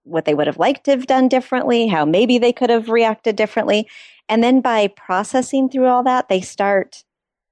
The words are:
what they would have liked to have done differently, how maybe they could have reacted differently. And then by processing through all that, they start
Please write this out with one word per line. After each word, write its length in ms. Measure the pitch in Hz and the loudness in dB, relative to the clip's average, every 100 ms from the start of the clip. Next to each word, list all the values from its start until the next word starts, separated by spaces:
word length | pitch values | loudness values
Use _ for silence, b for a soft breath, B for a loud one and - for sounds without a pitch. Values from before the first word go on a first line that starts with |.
what 220 | - 165 156 | -8 -4 -2
they 80 | |
would 140 | 147 147 | 0 -2
have 100 | 139 | 0
liked 280 | 190 285 - | -2 0 -2
to 60 | |
have 140 | 269 262 | -2 0
done 200 | 262 254 | 0 2
differently, 580 | 262 - 254 - 240 226 | 0 -2 -4 -2 0 0
how 180 | 165 151 | 0 0
maybe 320 | 175 240 247 | 2 2 2
they 140 | 240 | 2
could 160 | 247 247 | 0 0
have 200 | 233 226 | 0 0
reacted 460 | 226 226 220 226 208 | 0 0 0 -4 -2
differently. 520 | 214 - - 208 220 B B B - | -2 -2 -2 -2 -4 B B B -4
And 160 | 220 | 0
then 180 | 233 262 | 2 2
by 260 | 247 226 202 | 2 0 -2
processing 840 | - - 185 214 262 247 269 262 | -4 -6 -4 -2 -4 -2 -2 -2
through 160 | 269 254 | 0 2
all 160 | 247 | 2
that, 260 | 254 254 - | 0 -2 0
they 120 | 190 | -4
start 640 | 190 - 202 196 - - _ _ _ _ _ | -4 -4 -2 0 -2 -10 _ _ _ _ _